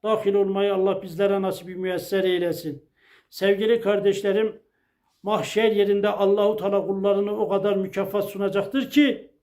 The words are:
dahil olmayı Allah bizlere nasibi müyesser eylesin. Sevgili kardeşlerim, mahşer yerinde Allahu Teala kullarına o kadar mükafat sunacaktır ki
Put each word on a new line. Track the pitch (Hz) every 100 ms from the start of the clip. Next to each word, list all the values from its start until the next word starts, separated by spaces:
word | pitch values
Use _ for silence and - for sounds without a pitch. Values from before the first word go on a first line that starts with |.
dahil | 214 214 202
olmayı | 202 196 196 202
Allah | 190 196 190
bizlere | 190 165 202 196
nasibi | 190 - 180
müyesser | 185 185 175 - 190
eylesin. | 185 180 175 160 160 139 _ _ _ _ _
Sevgili | - 196 196 214 233
kardeşlerim, | 202 202 202 196 202 196 220 - _ _ _ _ _ _
mahşer | 190 214 - 208 226
yerinde | 208 202 202 202
Allahu | 202 196 202 208 220
Teala | 196 196 190
kullarına | 196 196 202 202 208
o | 214
kadar | 196 202 196
mükafat | 190 190 196 202
sunacaktır | 202 196 196 196 196 269 254
ki | 294 277 - - _